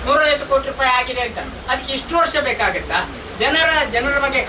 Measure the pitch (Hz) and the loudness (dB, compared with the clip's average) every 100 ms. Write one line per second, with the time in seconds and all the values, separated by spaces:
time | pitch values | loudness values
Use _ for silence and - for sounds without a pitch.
0 | 247 294 302 285 269 269 269 269 262 247 | 2 4 4 2 2 0 0 0 2 2
1 | 254 254 240 214 - - - 262 - 269 | 0 -4 -6 -6 -10 -8 -4 -4 -4 -6
2 | - 339 330 302 254 214 - 180 - 180 | 0 2 2 2 0 0 0 -2 -2 -2
3 | - - - - 254 311 330 302 262 226 | -4 -8 -10 -2 0 4 4 2 2 0
4 | 277 277 277 262 | 0 0 0 0